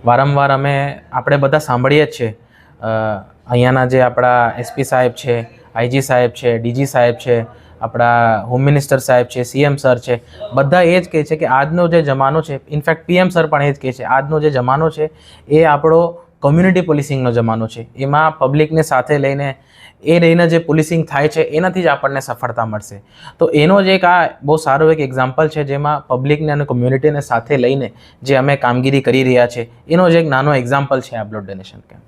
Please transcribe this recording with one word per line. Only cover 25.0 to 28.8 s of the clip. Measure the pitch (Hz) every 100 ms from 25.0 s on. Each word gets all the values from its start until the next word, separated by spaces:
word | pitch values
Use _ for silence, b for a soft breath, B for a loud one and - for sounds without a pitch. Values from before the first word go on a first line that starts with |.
| 135 127 131 127 156
છે, | 156
જેમાં | 139 139 147 147 -
પબ્લિકને | 127 135 147 156
અને | 147 143
કમ્યુનિટીને | 123 123 135 151 147
સાથે | 143 117 - 143
લઈને | 120 139 120 b b b
જે | 127 135
અમે | 139 139
કામગીરી | 123 123